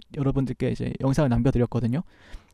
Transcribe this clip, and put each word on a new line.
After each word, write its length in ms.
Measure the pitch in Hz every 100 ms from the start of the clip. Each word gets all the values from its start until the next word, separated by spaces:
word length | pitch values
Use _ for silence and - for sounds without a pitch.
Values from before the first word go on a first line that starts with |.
| - -
여러분들께 560 | 135 135 131 123 127
이제 200 | 123 123 -
영상을 280 | 135 131 139
남겨드렸거든요. 720 | 120 131 123 120 120 120 131 - - - - -